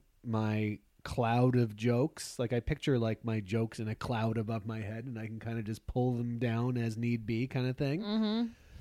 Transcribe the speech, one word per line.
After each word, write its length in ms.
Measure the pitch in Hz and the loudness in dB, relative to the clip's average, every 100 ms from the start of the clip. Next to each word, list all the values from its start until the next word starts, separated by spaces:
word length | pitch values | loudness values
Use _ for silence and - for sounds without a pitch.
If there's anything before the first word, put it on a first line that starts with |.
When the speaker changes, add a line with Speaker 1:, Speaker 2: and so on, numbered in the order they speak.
| _ _ | _ _
Speaker 1:
my 560 | 120 110 110 107 107 104 _ _ | -4 0 2 2 0 -4 _ _
cloud 520 | - - 117 117 127 123 | -6 0 2 4 6 6
of 200 | 120 104 | 2 2
jokes. 640 | 117 120 151 - - - | 2 2 2 -2 -10 -4
Like, 140 | 120 | -2
I 60 | 120 | 0
picture, 380 | - 151 - 127 | 0 -2 2 2
like, 260 | 113 107 | 2 0
my 160 | 117 110 | -2 -2
jokes 400 | 95 113 113 - | 0 0 0 -2
in 80 | 110 | -6
a 80 | 110 | -4
cloud 420 | - 117 113 113 | -4 0 0 0
above 280 | 107 113 104 | -2 -4 -6
my 140 | 110 | -6
head, 260 | 101 110 127 | -6 -8 -8
and 120 | 113 | -8
I 100 | 110 | -8
can 120 | 110 | -8
kinda 220 | 110 113 | -6 -4
just 240 | 107 110 - | -4 -6 -4
pull 280 | 131 127 120 | 0 2 2
them 220 | 120 117 | 0 0
down 380 | 120 113 123 123 | 0 2 2 2
as 200 | 117 110 | 0 0
need 280 | 117 117 110 | 0 0 0
be 220 | 113 127 | 0 0
kinda 260 | 139 127 | 0 -2
thing. 280 | 127 143 151 | 0 0 0
Speaker 2:
Mm-hmm. 460 | 208 220 214 220 233 - - - | 0 0 2 2 -2 -4 -18 -12